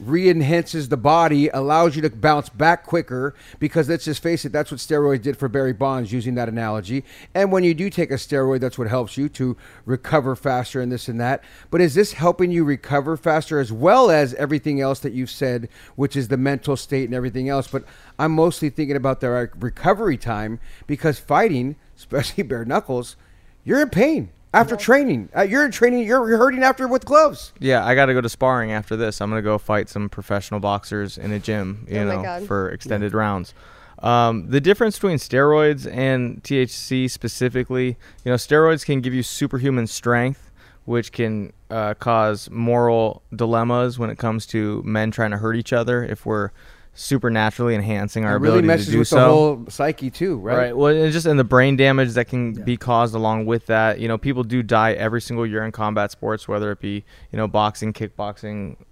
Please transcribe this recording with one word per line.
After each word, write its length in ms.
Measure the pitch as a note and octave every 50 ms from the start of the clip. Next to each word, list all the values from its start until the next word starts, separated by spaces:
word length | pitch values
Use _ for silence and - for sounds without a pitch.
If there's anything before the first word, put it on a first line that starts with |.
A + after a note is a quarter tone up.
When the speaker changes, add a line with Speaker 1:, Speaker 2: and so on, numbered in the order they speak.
| -
Speaker 1:
re-enhances 840 | A#2 C#3+ F3 F#3 F#3 F3 E3 D3 C3 E3+ E3+ E3 - - D#3+ C#3+ A#2+
the 80 | C#3+
body, 520 | B2+ G#2 C#3+ D#3 E3+ E3 D#3+ D3+ C#3+ C#3+ D3+
allows 440 | - C3 C3+ C#3 D3+ D#3+ E3+ E3+ C#3
you 80 | D#3 D3+
to 80 | D#3
bounce 380 | - A2+ G#2 D#3 D3+ D3 C#3+ -
back 360 | - G#2 D3+ E3 F3 E3+ -
quicker? 480 | - - E3+ - - B2+ B2+ B2+ C#3+ - - - - - -
Because 280 | D3+ D3+ - E3 D3+ B2+
let's 160 | E3+ D#3+ -
just 160 | D#3 D3 -
face 240 | - E3 E3+ D#3+ -
it, 60 | C#3+
that's 220 | A2 D3 D#3 - D#3+
what 80 | -
steroids 420 | - - D#3 D3 D3 C#3+ C#3 C3 G#2
did 140 | C#3+ C3
for 120 | - C#3 C3
Barry 240 | G#2 C#3 C3+ C3 A#2+
Bonds, 400 | F#2+ C3 C3+ C3+ C3 A#2+ G2 A2
using 220 | B2+ G#2+ B2 B2
that 140 | B2 A#2+ A2+
analogy. 560 | A2 A#2 A2+ A2 G#2+ A2 F#2 F2+ A#2+ C#3 C3+ - - - - - -
And 200 | F3+ G3 G3 F#3+
when 100 | F#3+ F3+
you 120 | F3 E3
do 140 | D3+ F#3 G3+
take 200 | - - E3+ C3+
a 40 | C#3
steroid, 440 | B2 - - D3 C#3 C3+ C3 C3+ C3
that's 180 | A#2+ B2+ -
what 120 | - A#2+ G#2+
helps 280 | A#2 C3 A#2+ G#2 -
you 120 | C3 C#3+ D3
to 260 | - - C3 B2+ A#2+ - - - - - -
recover 480 | - B2+ B2+ - - D#3+ D#3 B2+ C3 C3
faster 460 | - - C#3+ B2+ B2 B2 - - C3
and 100 | B2+ B2
this 160 | B2 A#2+ -
and 140 | - A#2+ A#2
that. 200 | A#2+ B2 C3+ - - - - - - -
But 100 | - E3+
is 140 | F3+ E3 B2+
this 200 | F3 G#3+ G3+ -
helping 360 | - D3+ F3 E3+ F3 F3+ F3+
you 140 | F3 E3+ D#3+
recover 520 | C#3+ C#3+ B2 - - C#3 C#3+ C#3 D3 E3
faster, 440 | D3+ - E3+ D#3 D#3+ D3+ - D3+ D3
as 100 | C#3 G#2+
well 400 | A2 A2 C3 F3 G#3+ C4 B3+ G#3+
as 240 | E3 D3+ D3 B2+ B2
everything 460 | - C#3+ C#3 D3+ D3 - D#3 C#3+ C#3
else 180 | C#3 C3+ C3+ -
that 140 | - - G#2
you've 180 | B2+ C3 A#2+
said, 380 | - - C#3 C3 B2 B2 A2+ - - - - - -
which 220 | - C#3 C3+ -
is 100 | C#3 C3
the 100 | G#2 C3+
mental 400 | B2+ C3 C#3 C#3 B2 - - C#3
state 280 | B2 - - C#3+ C3+ C3+
and 100 | A2+ B2
everything 340 | B2+ B2 C3 G#2 B2+ B2+ C3+
else? 200 | C#3 C#3 B2 -
But 160 | - C3 - - - - - - - -
I'm 140 | D3 D#3+ D#3+
mostly 360 | D#3+ D#3+ F3 D#3 - D#3+ D3
thinking 280 | - - D#3 C3+ C#3+
about 240 | C#3 B2 C3+ C3 -
the, 100 | - B2+
like, 200 | A#2+ B2 A#2+ A#2 - -
recovery 560 | - A#2+ - - - F3 G#3 - A3+ G3 C#3
time, 420 | A2 - A#2+ A2+ G#2 G#2+ G#2+ A2+ A#2 - - - - - -
because 300 | D3 C3+ - D#3+ C#3+ -
fighting, 560 | - - D3 D#3 A3+ A3 D#3+ B2 B2 C3+ D3 - _ - -
especially 460 | - - - - C#3 B2+ - - - G3
bare 220 | B2+ C3 A#2 A#2
knuckles, 500 | A2+ C#3+ G3+ - - C3 B2 B2 - - - - - - - - - - _ _
you're 140 | - G3+ C#4
in 80 | D4+ B3+
pain 400 | - E3 A#3 D4+ D#4+ A#3+ A#2+ F#2 - - - _ -
after 220 | G3+ A#3 A#3 B3
Speaker 2:
Yeah. 60 | G#3
Speaker 1:
training. 480 | - - B3 C#4 C#4+ B3+ D#3+ A#2 G2 - -
Uh, 60 | -
you're 240 | G3 G3 G3+ C#4 D4
in 60 | C#4
training. 360 | G3+ - A#3+ B3 B3 B3 A#3
You're, 220 | G#3 A#3+ C4+ A#3+ A3
you're 80 | A#3
hurting 260 | A3 A#3+ C4+ B3+ B3+ C4
after 240 | C4 C4 C4 C4
with 200 | B3 B3 C4 -
gloves. 460 | - C4+ D4+ D#4 D4 C#4+ - - - - -
Speaker 3:
Yeah, 240 | C3 C3 C3 A#2 F#2
I 120 | A#2 B2+
gotta 180 | C3 C#3 C3 C3
go 80 | B2+
to 80 | A#2+ A#2
sparring 440 | - - C3+ C3 C3 B2 A#2 A2 G#2+
after 220 | G#2+ G#2 - A2
this. 280 | A2 A#2 G#2+ G#2 - G#2
I'm 80 | G#2
gonna 100 | G#2+ A2
go 160 | G#2 G#2 G#2+
fight 320 | G#2 - - G#2+ G#2 G2 -
some 220 | - G2+ G#2 G2+
professional 500 | - - G2 - G#2 G2+ G2 - G#2+ G#2
boxers 560 | G2 G2+ G2+ G2+ - - G#2+ G#2 G2+ G2 -
in 160 | - - G2+ G#2
a 60 | G#2
gym, 480 | - - G#2+ G#2+ G2 F#2 G2 G#2 A2+ F2
you 120 | G2 G#2+
Speaker 2:
Oh 40 | G#2
my 100 | G2+ G2
Speaker 3:
know, 60 | G2 F#2
Speaker 2:
God. 240 | F#2+ - - G2+
Speaker 3:
for 220 | G2+ G2+ G2+ F#2+ F2+
extended 440 | - - - C3 A2+ G#2 G#2 G#2 F2+
Speaker 4:
Yeah. 60 | A2
Speaker 3:
rounds. 340 | G#2+ G#2 G2+ F#2+ G2 - - - - - - - - - - -
Um, 500 | - A2+ A#2+ A#2+ A#2+ A#2 A2+ A2 D#2+ -
the 100 | B2 C#3+
difference 360 | C#3 F3 G3+ - A#3+ G#3+ G3+
between 200 | - - G3 E3+
steroids 760 | C3+ - - - B2+ C#3+ D3 D3+ D3+ D3+ D3+ D3+ C3+ C3 -
and 540 | - B2 C3 C3+ C3 B2+ B2 A#2+ - - -
T 140 | - C#3+ C3+
H 140 | B2+ A#2+ -
C 360 | - - - C3+ B2+ B2+ B2+
specifically, 880 | - - - A#2 - - B2 B2 A#2 B2+ B2 - B2+ B2+ B2+ B2+ A#2+ - - - - - -
you 80 | B2
know, 60 | B2
steroids 480 | A#2 - - D3 D3+ D#3+ D#3+ D#3+ D3+ -
can 160 | - D3 C3+
give 140 | B2 B2+ B2+
you 80 | B2+ A#2+
superhuman 640 | - - - D3 C3+ - C3 B2 C#3 C3 B2+ A2+
strength, 640 | A2 - - - A#2+ A#2+ A#2+ A#2+ B2+ C#3 - - - - - - - - - _
which 260 | - A#2+ A#2+ A2+ -
can, 440 | - - A#2 A2 A2 G#2+ G2+ - - - - _
uh, 240 | A2 A2+ G#2+ G#2 G#2+
cause 560 | - - B2 A#2 A2+ A2 G#2+ G#2+ G2+ - -
moral 720 | - A#2 A#2 A#2 A#2+ A#2+ A#2+ A#2+ A#2 A2+ A2+ G#2+ - - - - -
dilemmas 640 | A2 A#2 A2+ A#2 A2+ A2+ A#2+ A#2+ A#2+ B2 B2 A#2+ B2
when 120 | A#2 A2+
it 80 | G#2+ -
comes 260 | - A2+ A2 A2+ G#2+ -
to 340 | - A2+ G#2+ G#2 G#2 G#2+ -
men 260 | - G#2+ G#2+ G#2+ A2
trying 200 | G#2+ - A2+ G#2+
to 80 | G#2 G2
hurt 180 | G#2+ A2 A2+
each 160 | A#2 A#2 - C3+
other 320 | A#2+ A#2 A#2+ B2 A#2+ A#2+
if 220 | G#2 G#2+ - -
we're 240 | A2+ A2 G#2+ G2+ G2+ - - - - - - - - -
supernaturally 800 | - - - C#3 C3 - A#2+ A2+ A2 G#2+ A2 - - B2 A#2+ A#2
enhancing 500 | G#2+ G2+ G#2+ A2 G2+ G2+ G#2 - A2+ A2
our 120 | G#2+ G2+
Speaker 1:
It 20 | G#2
really 220 | - - - -
Speaker 3:
ability 80 | - -
Speaker 1:
messes 180 | E3 - -
Speaker 3:
to 60 | - -
do 60 | -
Speaker 1:
with 80 | - -
Speaker 3:
so. 80 | -
Speaker 1:
the 80 | C3+ B2+
whole 400 | - D#3 D#3 D3+ D3+ D3 A#2 A#2 G#2
psyche 420 | - - C#3 D3+ D#3 - C3+ C3
too, 260 | - - E3+ F#3+ E3+
right? 200 | A#2 F#2+ G#2+ B2
Speaker 3:
Right. 200 | B2 B2 B2 A#2+
Well, 180 | C3 C#3+ D3 D3+
and 180 | D#3 D#3+ D#3 D3+
just 140 | E3+ D#3+
in 100 | E3 D3+
the 60 | C#3+ B2+
brain 320 | G#2 C3 B2+ B2+ C#3 C#3
damage 360 | C3 C3+ C3+ C3+ C3+ C3 B2 A2
that 160 | A#2+ A#2+ -
can 260 | - B2+ B2 A#2 A2
Speaker 4:
Yeah. 80 | - G3+
Speaker 3:
be 140 | B2 B2
caused 400 | A2+ - C3 A#2+ A#2 A#2+ A#2 A2
along 300 | A2+ A2 G#2+ A2 A2 A2
with 200 | A2 A#2 A#2 -
that. 320 | - A2+ A2 A2 A2 G#2 -
You 80 | A2
know, 100 | A2+ A2+
people 280 | A2 - C#3 C3 B2 B2
do 180 | A2 A#2+ B2+ A#2+
die 300 | G2+ A#2 A2 A2 A2+ A2
every 280 | - G#2+ A2 A2+ A#2+
single 240 | A2 - B2 A#2 A#2
year 200 | A2+ G#2 A2 A2
in 80 | A2 G#2
combat 400 | - A2 G#2+ G#2+ G#2+ G#2 G#2 -
sports, 340 | - - A2 G#2+ A2 -
whether 240 | - G#2 G#2 G#2 G#2
it 80 | G2+ -
be, 260 | - G2+ G2+ G2+ - - - - - - -
you 40 |
know, 120 | G#2+ A2 G#2+
boxing, 440 | - G#2+ G#2 G#2+ G#2 - G#2+ A2 G#2+
kickboxing, 840 | - A2 G2+ - - G#2 G#2 G2+ - - G#2 G#2 G#2 G2+ - - - - _